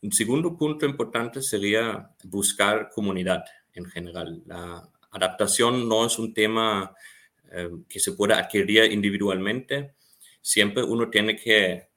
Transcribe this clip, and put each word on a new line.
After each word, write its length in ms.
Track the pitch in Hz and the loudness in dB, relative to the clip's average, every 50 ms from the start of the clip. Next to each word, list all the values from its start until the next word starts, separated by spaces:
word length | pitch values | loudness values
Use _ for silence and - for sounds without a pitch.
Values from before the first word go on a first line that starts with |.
Un 100 | - 104 | -6 -2
segundo 440 | 98 - 117 104 123 147 170 175 170 | 0 0 0 2 0 0 0 -2 -2
punto 300 | - 151 151 151 151 - | -2 -2 -2 0 0 -2
importante 560 | 143 135 - 117 107 - 120 113 120 - 135 | -2 -2 -2 -6 -4 -2 -4 -4 -4 -6 -6
sería 720 | 131 - - 101 98 101 104 110 117 113 104 - - - _ _ - | -6 -4 -2 -2 0 2 2 2 2 0 -4 -6 -10 -16 _ _ -20
buscar 680 | 92 92 101 98 - - - 104 101 107 110 107 - - | -8 -6 -2 -2 -2 0 2 2 2 2 0 -2 -4 -6
comunidad 500 | - 101 101 95 92 92 92 90 82 - - - - _ _ _ | -4 -2 -2 -2 -2 0 0 0 -2 -2 -10 -20 -20 _ _ _
en 120 | 87 87 | -16 -14
general. 580 | 90 - 87 87 87 85 87 85 85 85 80 - | -12 -10 -12 -12 -10 -10 -10 -10 -10 -10 -14 -16
La 420 | 82 85 87 87 87 87 85 82 - _ _ _ _ | -16 -14 -12 -12 -12 -12 -14 -18 -20 _ _ _ _
adaptación 800 | - - 92 92 90 - 107 101 - - 117 117 123 127 120 117 | -4 -2 -2 -2 0 0 0 0 2 2 2 2 2 0 0 2
no 160 | 113 110 113 | 2 2 2
es 140 | 117 - - | 2 0 -2
un 160 | 113 110 113 | -4 -6 0
tema, 580 | - 107 107 110 113 110 110 107 101 95 95 - - - - - - _ _ _ _ _ _ | 2 2 2 2 2 0 2 0 0 -2 -6 -10 -20 -20 -20 -20 -20 _ _ _ _ _ _
eh, 180 | - 87 87 85 87 82 85 _ | -10 -8 -8 -8 -10 -12 -16 _
que 100 | - 98 | -6 -4
se 120 | - - | -4 -4
pueda 260 | 98 92 104 101 110 - | 0 0 2 2 2 2
adquirir 540 | 98 - - 104 95 95 104 110 110 110 | 2 0 0 0 0 4 6 6 6 6
individualmente. 1040 | - 104 101 104 98 101 101 101 95 92 95 101 107 127 127 _ 135 143 143 139 _ _ _ _ _ _ - - - _ | 4 2 0 0 -2 0 -2 -2 -2 -2 -2 -4 -4 -6 -6 _ -6 -6 -6 -10 _ _ _ _ _ _ -20 -20 -20 _
Siempre 440 | _ - - 104 101 104 101 123 123 | _ -2 2 4 4 2 2 0 0
uno 260 | - 110 117 117 113 | 0 0 0 0 2
tiene 260 | - 107 104 110 107 | 2 2 4 4 0
que 540 | - - 117 110 107 101 92 87 82 - _ _ | -2 2 4 6 6 6 4 0 -2 -8 _ _